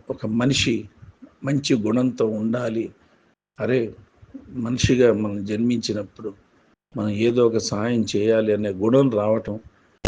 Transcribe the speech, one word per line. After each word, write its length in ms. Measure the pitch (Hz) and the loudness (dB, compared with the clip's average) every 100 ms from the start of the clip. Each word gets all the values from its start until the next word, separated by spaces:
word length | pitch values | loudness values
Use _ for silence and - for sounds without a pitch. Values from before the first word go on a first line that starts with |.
| - | -12
ఒక 160 | - 110 | -8 -4
మనిషి 640 | 117 127 135 - 113 104 _ - _ - _ | 0 0 2 0 -2 -6 _ -20 _ -20 _
మంచి 300 | 135 143 143 | -2 -2 0
గుణంతో 520 | 127 104 120 127 - 113 | 0 2 0 0 0 -2
ఉండాలి, 640 | 107 113 123 120 113 - - _ _ _ _ _ - | 0 -4 -4 -4 -4 -6 -12 _ _ _ _ _ -6
అరే 360 | 107 127 110 98 - _ - - - | -2 0 -2 -8 -20 _ -20 -20 -14
మనిషిగా 640 | 123 117 123 - 127 120 | -8 -6 -2 0 4 4
మనం 320 | 104 107 104 101 | 4 -2 -4 -4
జన్మించినప్పుడు 880 | 107 120 120 - 104 101 - 107 - _ _ _ _ _ - | -2 0 0 -2 -6 -8 -12 -14 -14 _ _ _ _ _ -6
మనం 120 | 104 | -4
ఏదో 380 | 104 113 120 117 | 0 0 4 4
ఒక 100 | 110 | 2
సహాయం 480 | - 104 113 120 107 104 | -2 -4 -2 -2 0 0
చేయాలి 380 | 107 110 110 | 2 2 2
అనే 160 | 104 107 | 0 -2
గుణం 420 | 92 110 131 139 | -2 2 4 4
రావటం, 480 | 107 104 110 - 107 - _ _ _ | 2 0 -2 -2 -10 -12 _ _ _